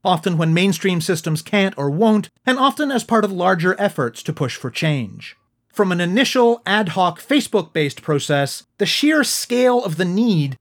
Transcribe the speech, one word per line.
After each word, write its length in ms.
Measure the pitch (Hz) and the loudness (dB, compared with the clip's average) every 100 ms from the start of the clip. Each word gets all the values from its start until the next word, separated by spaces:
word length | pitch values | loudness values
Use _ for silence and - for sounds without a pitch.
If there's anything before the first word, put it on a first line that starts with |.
often 340 | 190 170 185 165 | 0 0 0 0
when 160 | 165 | 2
mainstream 460 | 165 196 190 196 175 | 2 2 0 0 -2
systems 420 | 160 165 170 156 | -2 -2 -2 -4
can't 320 | - 208 190 160 | -2 0 0 -2
or 120 | 143 | -4
won't, 400 | 151 226 214 - _ - | 2 2 2 -2 _ -2
and 140 | 254 | 0
often 320 | 269 262 294 | 0 0 -2
as 140 | 254 - | -2 0
part 180 | 226 | 0
of 80 | 208 | 0
larger 480 | 185 180 185 180 190 | 0 2 2 0 0
efforts 420 | 202 180 120 - | -2 -2 -6 -6
to 120 | - | -8
push 240 | 147 127 - | -4 -6 -6
for 120 | 127 | -8
change. 680 | - 160 143 107 107 - - _ _ _ | -4 -2 -2 -4 -12 -20 -20 _ _ _
From 220 | - 196 | 0 0
an 80 | 175 | 0
initial 600 | 175 208 262 262 233 233 - | 0 2 2 4 2 2 0
ad 220 | 208 190 | 0 0
hoc 300 | 175 180 165 | 0 0 -2
Facebook-based 840 | - 285 - 214 156 165 147 - | -2 0 0 -2 -2 -2 -2 -4
process, 600 | - 147 - 143 139 - - - | -4 -2 0 0 0 -6 -16 -4
the 80 | 190 | -2
sheer 380 | - 294 311 | 2 2 2
scale 600 | 254 - - 247 247 247 | 0 -4 -2 2 2 2
of 140 | 208 156 | 0 -2
the 80 | 185 | -2
need, 500 | 185 240 175 139 127 | 0 2 2 0 -4